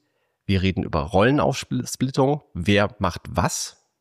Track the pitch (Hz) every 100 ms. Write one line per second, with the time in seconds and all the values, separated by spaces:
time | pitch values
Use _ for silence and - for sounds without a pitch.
0 | _ _ _ _ - 95 95 - - 80
1 | 73 92 117 143 110 131 - 127 - -
2 | 131 139 135 147 - 90 85 101 104 -
3 | 95 - - - 160 - - - _ _